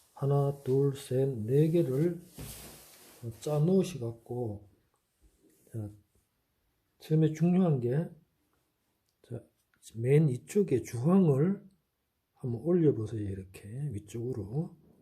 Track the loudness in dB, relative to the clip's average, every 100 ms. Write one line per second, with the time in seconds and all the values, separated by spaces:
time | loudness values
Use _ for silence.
0 | _ -6 0 2 0 -2 0 2 2 -2
1 | -4 -2 0 -2 0 2 4 2 0 0
2 | -2 -4 -12 -16 -16 -16 -20 -20 -20 -20
3 | -20 -16 -14 -10 -4 0 4 4 2 -4
4 | -8 -10 -10 -6 -6 -8 -16 _ _ _
5 | _ _ _ _ _ _ _ -12 -12 -14
6 | _ _ _ _ _ _ _ _ _ _
7 | 0 2 2 2 2 4 4 2 0 -2
8 | -4 -8 _ _ _ _ _ _ _ _
9 | _ _ -16 -16 -16 _ _ _ -16 -4
10 | 2 4 4 0 -2 -2 2 0 -2 -2
11 | 2 4 6 4 2 -2 -8 _ _ _
12 | _ _ _ _ -8 -4 0 4 4 2
13 | -2 -6 -6 -8 -12 -18 -16 -10 -8 -8
14 | -10 -8 -6 -6 -6 -6 -6 -10 _ _